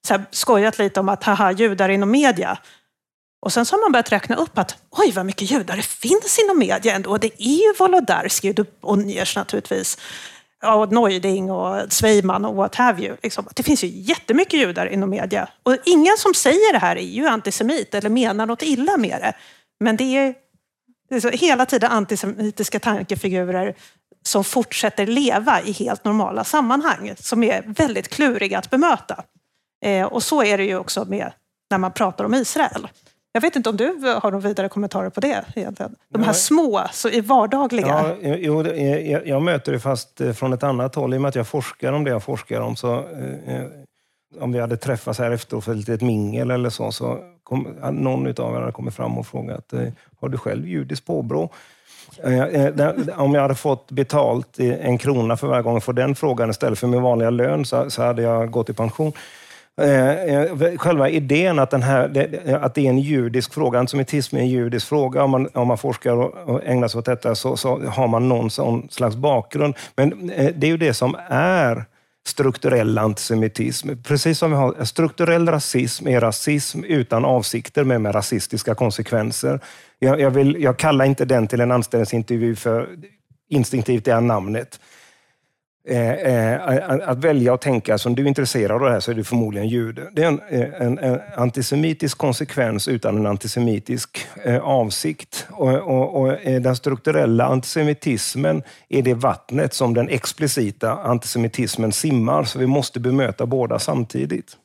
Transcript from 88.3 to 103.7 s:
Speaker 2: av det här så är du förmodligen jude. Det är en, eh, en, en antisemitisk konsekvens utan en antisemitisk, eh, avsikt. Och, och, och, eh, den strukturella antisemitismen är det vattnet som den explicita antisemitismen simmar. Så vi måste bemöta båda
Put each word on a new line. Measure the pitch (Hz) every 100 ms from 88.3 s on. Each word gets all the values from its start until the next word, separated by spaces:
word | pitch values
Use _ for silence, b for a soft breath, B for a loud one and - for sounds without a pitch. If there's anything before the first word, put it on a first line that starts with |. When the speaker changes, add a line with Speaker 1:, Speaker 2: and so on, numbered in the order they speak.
| 139 131 123 101
Speaker 2:
av | 113
det | 135
här | 107
så | 117
är |
du | 113
förmodligen | 101 120 107 101 107
jude. | 120 113 113 -
Det | -
är | 165
en, | 143 -
eh, | 127 120 - 123
en, | 127
en | 131 123 - -
antisemitisk | 120 131 120 143 160 156 151 -
konsekvens | 139 120 151 - 117 107 -
utan | 120 107 104
en | 104
antisemitisk, | 101 107 123 120 101 - 120 - - - -
eh, | - 123
avsikt. | 151 135 110 - 156 156 - - -
Och, | - 135
och, | 135 185 131 135 156
och, | 131
eh, | - 127 131
den | 127 123
strukturella | 139 131 151 151 131 117 127
antisemitismen | 131 - 165 151 147 - 117 - 131 156 160 B B B
är | 139
det | 127
vattnet | 117 127 90 - 131 143
som | - 123
den | 120 -
explicita | 127 - - 151 143 104 - 113
antisemitismen | 151 156 120 - 120 113 - 117 - 110
simmar. | - 160 127 110 147
Så | 123 135
vi | 131
måste | 143 131 120
bemöta | 123 135 123 - 123
båda | 131 113